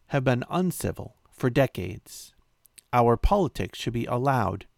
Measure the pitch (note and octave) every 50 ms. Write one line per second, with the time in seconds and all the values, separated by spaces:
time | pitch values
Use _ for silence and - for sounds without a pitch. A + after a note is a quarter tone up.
0 | _ - - C#3+ C3 C3 B2 B2 - - D3 E3+ F#3 F3+ D#3+ - - F#2+ - -
1 | - - - _ _ _ _ - - C3 A#2+ A#2+ C3+ B2 - - F2+ F#2 - -
2 | - - - - - - _ _ _ _ _ _ _ _ _ - - _ - B2
3 | A#2+ A#2 A#2 A2+ - - G3 G#3 F#3 C3+ - - G2 - - - - B2 A2+ A#2+
4 | A#2 - - B2 B2+ C#3+ C3+ B2+ A2 F#2+ G2 G2 - - _